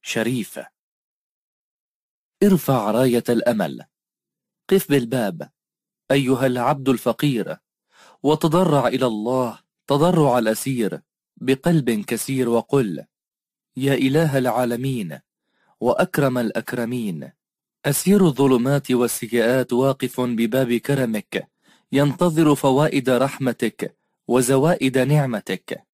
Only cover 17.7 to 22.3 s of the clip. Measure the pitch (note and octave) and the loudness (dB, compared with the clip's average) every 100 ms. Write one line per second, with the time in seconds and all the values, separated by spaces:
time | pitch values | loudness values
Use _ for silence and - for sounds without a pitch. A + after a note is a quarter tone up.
17.7 | _ C#3 C#3+ - G3+ F3+ C3 C#3 C3 B2 | _ -4 -2 2 4 4 4 4 4 2
18.7 | C#3+ - B2 A#2+ - A2+ A#2 A2+ C3 B2 | 0 0 0 0 -2 -2 0 2 2 0
19.7 | A#2+ C3+ C3 B2 - B2 A2+ A2+ B2+ B2+ | 0 0 0 -6 -4 -4 0 0 0 0
20.7 | A#2+ - C#3 B2 G#2+ - F#2+ - _ _ | -2 -2 -2 -2 -4 -6 -10 -10 _ _
21.7 | _ _ C3 C#3+ - F3+ | _ _ 0 0 2 0